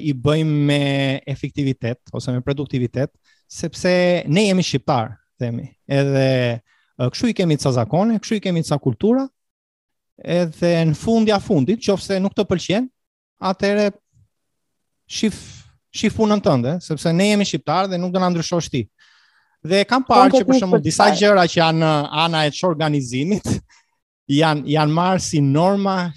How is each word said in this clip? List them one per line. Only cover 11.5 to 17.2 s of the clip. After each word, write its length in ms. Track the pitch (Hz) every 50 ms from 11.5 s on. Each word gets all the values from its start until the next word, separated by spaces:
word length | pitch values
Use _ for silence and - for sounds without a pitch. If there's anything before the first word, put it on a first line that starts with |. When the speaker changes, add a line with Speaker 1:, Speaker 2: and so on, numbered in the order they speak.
| 202 143 127 156 226 226
Speaker 1:
qofse 400 | - - 196 175 - - 196 185
nuk 140 | 190 196 -
të 80 | - 302
pëlqen, 440 | - 190 - - - 180 226 254 254 _ _ _ _ _ _ _ _ _ -
atëherë 500 | 185 190 185 - 202 202 202 208 208 202 202 - _ _ _ _ _ _ _ _ _ _ _ _ _ _ _ _ _ _ _ _ _ -
shif, 280 | - - 220 208 - - - - - - - _ _ _ _ _ -
shif 220 | - - 208 -
punën 260 | - 220 208 208 202
tënde, 360 | - 202 143 123 117 131 175 175
sepse 300 | - - 160 135 - 165 165
ne 180 | 175